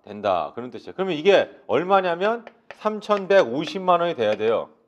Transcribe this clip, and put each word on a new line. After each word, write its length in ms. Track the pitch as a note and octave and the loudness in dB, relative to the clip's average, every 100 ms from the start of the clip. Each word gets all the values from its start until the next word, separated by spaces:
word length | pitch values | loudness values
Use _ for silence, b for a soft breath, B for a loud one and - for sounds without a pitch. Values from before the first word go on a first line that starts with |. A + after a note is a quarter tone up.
된다. 500 | - G#2 G2+ F2+ D2 | -16 -6 0 0 -2
그런 160 | F#2+ B2 | -8 -12
뜻이에요. 240 | A2+ - | -14 -16
그러면 200 | F2+ F#3+ D#3 | -6 -4 0
이게 340 | E3+ F3+ - - - | 4 4 2 -6 -2
얼마냐면 800 | A#2+ F3+ G3 F#3 E3+ G3+ A#3+ A3+ _ _ - | -2 2 2 2 -2 -2 -4 -8 _ _ -8
삼천백오십만 1200 | G#3+ G#3+ G3+ G#3 F#3 G3 B2+ B2+ - F#3+ F#3 F3 | -6 -6 -2 -2 4 4 4 -2 -4 -4 0 2
원이 140 | E3+ | 2
돼야 220 | C3 G#2+ G#2 | 0 0 0
돼요. 340 | G#2+ G#2 D2 _ | 0 0 -2 _